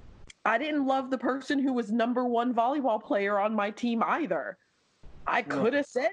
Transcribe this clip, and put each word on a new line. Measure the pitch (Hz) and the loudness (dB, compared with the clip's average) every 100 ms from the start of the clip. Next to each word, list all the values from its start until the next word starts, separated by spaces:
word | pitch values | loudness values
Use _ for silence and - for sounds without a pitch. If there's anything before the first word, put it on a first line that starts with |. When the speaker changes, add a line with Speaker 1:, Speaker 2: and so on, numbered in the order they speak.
| - - - - 202 | -20 -20 -20 -4 0
Speaker 1:
I | 226 | 0
didn't | 302 302 269 | 0 0 2
love | 269 254 | 0 0
the | 262 | -2
person | 247 262 - 277 | -2 -2 -2 0
who | 269 | 2
was | 247 208 | 0 0
number | 233 226 247 | 0 2 2
one | 247 233 247 | 0 0 2
volleyball | 233 233 294 254 214 | 2 2 2 0 0
player | - 226 202 208 | 0 0 2 2
on | 214 | 0
my | 214 202 | 0 -2
team | 214 240 233 | -2 -2 0
either. | 165 254 262 160 104 - _ _ _ _ - - - | 0 0 0 -2 -4 -10 _ _ _ _ -20 -12 -2
I | 214 | -2
Speaker 2:
Right. | 262 | -2
Speaker 1:
could | 277 226 | 0 2
have | 285 277 | 2 0
said | 247 302 | 0 -2